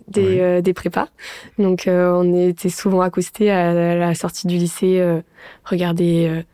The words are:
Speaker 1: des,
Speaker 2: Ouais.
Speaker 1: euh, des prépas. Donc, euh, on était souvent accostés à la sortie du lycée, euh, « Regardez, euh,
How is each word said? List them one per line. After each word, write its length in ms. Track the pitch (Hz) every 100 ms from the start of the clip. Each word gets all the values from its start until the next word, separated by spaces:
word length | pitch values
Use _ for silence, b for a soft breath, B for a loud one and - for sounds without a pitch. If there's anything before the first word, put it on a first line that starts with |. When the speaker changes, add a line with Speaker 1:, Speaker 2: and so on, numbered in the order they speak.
| -
Speaker 1:
des, 120 | 202
Speaker 2:
Ouais. 200 | 190 185
Speaker 1:
euh, 180 | 180 180
des 140 | 180
prépas. 340 | 180 - - - _ B B B -
Donc, 280 | 196 180 -
euh, 260 | 180 180
on 240 | 180 180 175 180
était 220 | 175 175
souvent 320 | - 202 190
accostés 500 | 180 175 180 - 208
à 440 | 196 170 170 170
la 200 | 170 175
sortie 320 | 170 175 - 175
du 100 | 175
lycée, 440 | 175 - 185 185
euh, « 220 | 180 165 - B B B
Regardez, 640 | - 180 175 170 175 170 165
euh, 140 | 160 165